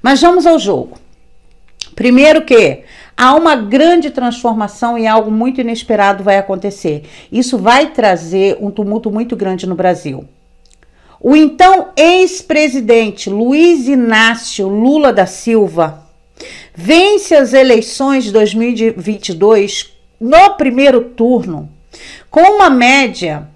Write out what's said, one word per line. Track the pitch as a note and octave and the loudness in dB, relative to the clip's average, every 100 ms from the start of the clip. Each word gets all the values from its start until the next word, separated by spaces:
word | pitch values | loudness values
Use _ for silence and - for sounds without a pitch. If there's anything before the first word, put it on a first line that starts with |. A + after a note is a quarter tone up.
Mas | A#3+ C#4 | 0 2
vamos | F4 F4+ E4 | 2 2 2
ao | D#4+ | 2
jogo. | G3 D#3+ - - _ _ _ - _ _ - - - | 0 -4 -6 -16 _ _ _ -20 _ _ -20 -20 -20
Primeiro | - A#3+ B3 D4 D#4 | -4 2 4 4 4
que | D#4 A#3+ E3+ C3+ - - - - | 4 2 2 -2 -14 -20 -20 0
há | B3 D4 | 2 2
uma | E4 C#4+ | 2 -2
grande | G#3 B3+ D#4+ F4 D4+ | -2 0 2 2 -2
transformação | - B3 A#3+ A#3+ A3 G#3 - A#3+ A#3 | -6 -6 -4 -6 -4 -8 -6 -6 -4
e | A3 | 0
algo | A3 G#3+ | 0 0
muito | G#3+ B3 C4 | -4 -4 -4
inesperado | A#3 A#3 - G#3+ G3+ G3 | -6 -8 -4 0 0 0
vai | G3 G3 | 0 -2
acontecer. | G3 F#3+ G3+ G3+ E3+ D3 D3+ - - | -2 -6 -8 -8 -8 -8 -12 -20 -10
Isso | A3+ B3+ A#3 | -6 -4 -2
vai | F#3+ B3 D#4 | 2 2 0
trazer | - A3 F3+ E3 F#3+ G3 - | 0 0 0 -4 -2 -2 -2
um | G3+ | -6
tumulto | G3+ G3+ G#3+ A3+ | -6 -6 -6 -6
muito | G#3 A#3 G#3 | -6 -8 -6
grande | F#3+ F#3 F#3 | -6 -6 -8
no | F3 | -4
Brasil. | F3+ F3 D3+ C3 - _ _ _ _ _ _ _ _ _ | -2 -4 -8 -14 -16 _ _ _ _ _ _ _ _ _
O | A#3+ D4+ | 2 4
então | D4+ - F#4 F#4+ - - | 4 4 2 2 -2 0
ex-presidente | D#4+ F#4 F#4 - - D4+ D4+ B3+ A3 A#3 A3 F#3+ - | 2 4 0 -2 -4 -2 0 -2 0 0 0 -6 -8
Luiz | G3+ A#3+ C#4+ E4+ E4 B3+ | -4 -2 2 2 2 0
Inácio | C#4 A#3 A3 A3+ A#3 - - F#3+ | 0 0 2 0 -2 -10 -8 -4
Lula | G3+ A#3+ D4+ C#4+ | 0 0 2 2
da | G#3+ F#3 | 0 -2
Silva | - - A3+ F#3+ D#3+ D#3+ D3+ _ _ _ _ - - - | -4 -2 0 0 -2 -4 -6 _ _ _ _ -20 -20 -20
vence | - F3 D#4+ G4 G#4 - D#4 | -14 0 2 4 0 2 2
as | B3+ | 2
eleições | C4 C4 A3+ A#3 - C4+ C4+ | 2 4 2 0 -6 -2 -2
de | G#3+ | 0
dois | G#3 G#3 A3 | 0 0 -2
mil | A#3 | -4
e | A#3 A3+ | -2 -4
vinte | G3+ F3+ G#3 - | -4 -8 -8 -8
e | |
dois | E3 G3+ A3 G3+ - - _ _ _ | -2 2 2 0 -6 -14 _ _ _
no | A3+ D#4 G4+ G4 | 2 4 4 2
primeiro | C#4 B3 C#4 B3+ | -6 0 2 2
turno | A#3 - A#3 B3 F3+ D#3 D3+ _ _ - - - _ | -2 -4 0 0 -4 -12 -14 _ _ -20 -20 -20 _
com | D#4 F4+ G#4 | 4 4 4
uma | F#4 | 2
média | C4 A#3+ C#4 B3+ F#3 F3 D3+ D3+ | 4 2 2 0 -4 -8 -8 -12